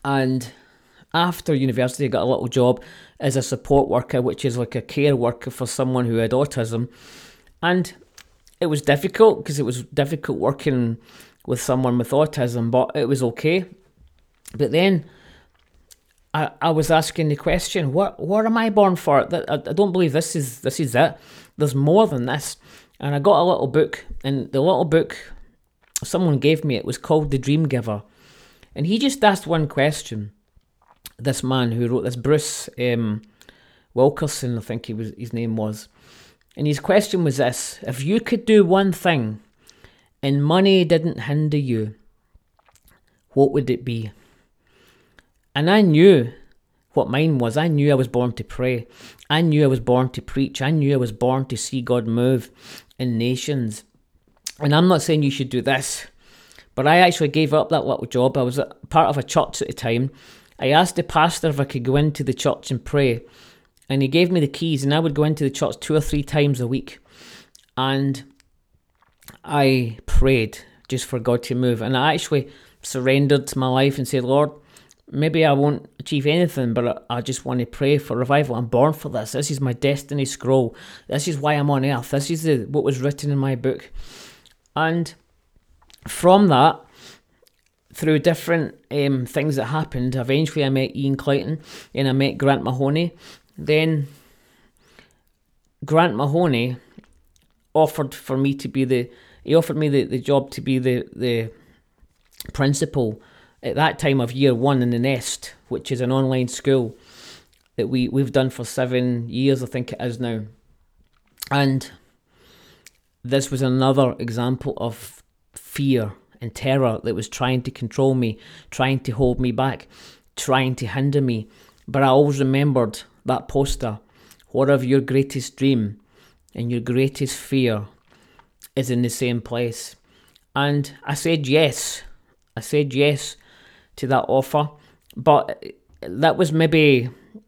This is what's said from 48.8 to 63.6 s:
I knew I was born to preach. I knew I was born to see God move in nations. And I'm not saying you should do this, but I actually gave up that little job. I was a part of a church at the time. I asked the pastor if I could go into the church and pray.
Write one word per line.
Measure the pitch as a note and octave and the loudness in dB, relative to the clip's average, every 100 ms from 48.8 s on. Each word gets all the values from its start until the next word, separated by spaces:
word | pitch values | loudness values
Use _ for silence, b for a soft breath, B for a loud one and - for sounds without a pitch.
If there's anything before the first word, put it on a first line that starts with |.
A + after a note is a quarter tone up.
| A#2 B B B B | -8 B B B B
I | D3+ | 0
knew | E3+ D3+ | 2 4
I | C#3+ | 4
was | C3 | 2
born | A2+ B2 C3 | 2 2 0
to | - | -4
preach. | - - C#3 C3+ | -6 -4 -4 -4
I | C3+ | -2
knew | D#3+ C#3 | 0 2
I | C#3 | 0
was | A#2+ | -2
born | G#2+ A#2+ C3 C3 | -2 0 0 -2
to | A#2 | -6
see | - C3+ | -6 -6
God | A#2+ B2 A2 | -2 -2 0
move | A#2 B2 B2+ - _ B B B - | 0 2 0 -2 _ B B B -6
in | B2+ A2+ | -4 -2
nations. | A#2+ B2+ - C#3 A#2 G#2 - _ _ _ _ _ - - | -2 -2 -4 -4 -4 -8 -16 _ _ _ _ _ -16 -4
And | D3 D3+ | 2 4
I'm | F3+ | 6
not | E3+ | 4
saying | - D#3 | 2 2
you | C#3+ | 2
should | C#3 B2+ | -2 -4
do | B2+ | -2
this, | A#2 C3 C3 - - _ b b b b b - | 0 -2 -2 -10 -14 _ b b b b b 0
but | C#3 | 4
I | E3+ | 6
actually | F3+ F3 D3+ | 6 4 0
gave | D#3 D#3 | 2 2
up | D3+ - | 2 2
that | D#3+ B2+ | 0 0
little | - - | -4 -2
job. | B2+ C3 C#3 | 0 2 2
I | |
was | B2+ C3 | -2 -2
a | - - - | -6 -8 0
part | E3 D#3+ | 2 4
of | C#3 | 2
a | |
church | - E3+ - - | -2 0 -2 -4
at | - | -8
the | |
time. | - B2 A#2 C3+ - B B B B | -6 -2 -2 -2 -6 B B B B
I | C3 | 2
asked | D3+ F3 - | 2 2 0
the | |
pastor | - D#3+ E3 - E3 | -2 2 2 0 -2
if | C#3 | -2
I | C#3 | -2
could | C3+ | -4
go | A#2+ C#3 | 0 2
into | D3+ D3 | 2 0
the | C3 | -4
church | A#2+ D3 - - | -2 -2 -2 -6
and | B2+ | -8
pray. | - D3 C3+ A#2 - b b b | -2 0 0 0 -8 b b b